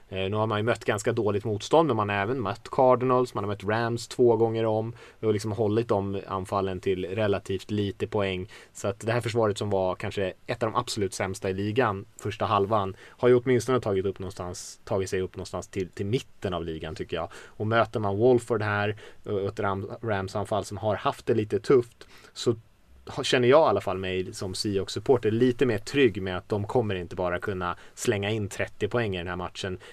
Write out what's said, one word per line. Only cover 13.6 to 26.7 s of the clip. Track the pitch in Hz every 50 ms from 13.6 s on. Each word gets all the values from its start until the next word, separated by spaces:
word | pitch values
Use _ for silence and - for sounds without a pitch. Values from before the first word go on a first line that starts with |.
| - - 131 123
tagit | - 110 98 95 92
upp | 98 95 -
någonstans, | 95 92 95 - 92 90 92 - - - - - -
tagit | - 110 98 95 90
sig | - 92
upp | 92 90 -
någonstans | 95 90 - - 90 82 -
till, | - 101 95 82
till | - - 101
mitten | 101 113 143 - - - - - 101 90
av | 85 85
ligan | 82 80 80 82 80 78
tycker | - 87 - -
jag. | 82 82 82 -
Och | - - - - - 107
möter | 107 113 117 110 - - 120
man | 107 101 98
Wolford | 101 117 127 127 120 - - 120 107
här | 107 107 104 104 104 104 104 107 - - - - -
och | - 107 95 98 98
ett | 98 -
Ram-, | 101 101 95 98 101 - 117 -
Rams-anfall | - 113 104 98 95 92 - 107 98 - 110 101 92
som | - 104
har | 92 - 110 101
haft | 92 - 143 131 - -
det | - 120
lite | 110 107 107 104 98
tufft, | - - - 123 120 - - - - - - - - -
så | - - - 127 113 107 - _ _ _ _ - - - -
ha-, | - - - 127
känner | - - 127 123 120
jag | 131 160 160
i | 131
alla | 101 95
fall | - 98 92 95
mig | 95 92 92 92 92 98 107
som | - 107 95 95
Seahawks-supporter | - - 107 98 95 95 - - 110 - - 135 117 - 107
lite | 107 117 127 131 120 - 139
mer | 123 110 101
trygg | - - - 143 139 110 87 101
med | 95 95 90
att | 90 - -
de | 110 104 104
kommer | 104